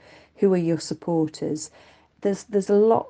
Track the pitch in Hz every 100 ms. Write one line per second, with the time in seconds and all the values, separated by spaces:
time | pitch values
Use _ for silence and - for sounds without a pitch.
0 | - - _ - 196 185 165 165 - -
1 | - 165 156 - 151 151 - _ - _
2 | _ _ 202 196 - 202 190 202 214 226
3 | -